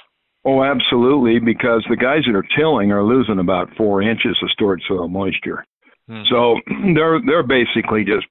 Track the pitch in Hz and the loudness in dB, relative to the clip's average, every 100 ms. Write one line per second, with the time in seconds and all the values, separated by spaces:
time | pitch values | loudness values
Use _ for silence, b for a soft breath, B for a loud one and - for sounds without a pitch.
0 | - _ _ _ 135 135 135 135 - 123 | -20 _ _ _ 0 2 2 0 0 2
1 | 123 147 123 117 113 110 123 117 110 113 | 4 4 4 2 2 0 0 0 0 -2
2 | 123 151 139 101 - - 160 135 101 101 | 0 0 0 -2 -2 0 0 2 2 2
3 | 104 127 117 101 90 92 90 - 107 98 | 2 2 0 -2 0 -2 -2 -2 0 2
4 | 101 113 - 90 92 - 107 92 - 95 | 0 0 -2 -2 -4 -2 0 -2 -2 -4
5 | 85 92 98 82 87 - - _ b b | -4 -4 -4 -4 -8 -10 -12 _ b b
6 | - 113 104 120 120 113 - - 196 156 | -18 -6 -2 2 2 0 -2 -4 0 2
7 | 165 160 131 165 131 131 113 - - 107 | 2 0 0 0 2 0 0 -2 -2 -2
8 | 98 101 - | -2 -2 -4